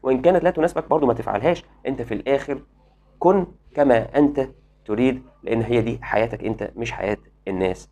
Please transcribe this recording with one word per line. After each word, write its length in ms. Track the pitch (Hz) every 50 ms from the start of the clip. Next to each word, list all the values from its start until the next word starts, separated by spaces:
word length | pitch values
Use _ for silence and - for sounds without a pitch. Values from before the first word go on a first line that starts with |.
وان 200 | - 131 131 127
كانت 220 | 131 170 190 175 160
لا 60 | 180
تناسبك 380 | 180 160 156 175 - 160 - -
برضو 180 | 147 160 143
ما 80 | 123 113
تفعلهاش. 500 | 113 117 107 101 104 117 165 175 165 - _ _ _ _
انت 160 | - 135 127
في 120 | 117 117 113
الاخر 460 | 98 - 127 139 135 - - 143 - - _ _ _ _ _ _ _ _ _ _ _
كن 280 | - 175 190 196 180 - - _ _ - -
كما 440 | 147 143 139 120 113 110 - - 143
انت 300 | 147 143 147 139 131 131 - _ _ _ _ _ _
تريد، 380 | - 104 107 123 131 127 127 - - _ _
لان 200 | - - 113 113
هي 180 | 110 110 123 117
دي 180 | 110 117 120 117
حياتك 420 | - - 107 107 110 117 - - -
انت، 260 | 107 110 107 104 - -
مش 160 | - 117 117
حياة 240 | 113 - - 98 104 - _ _ _ _ _ 95
الناس 400 | 95 92 95 92 92 - - _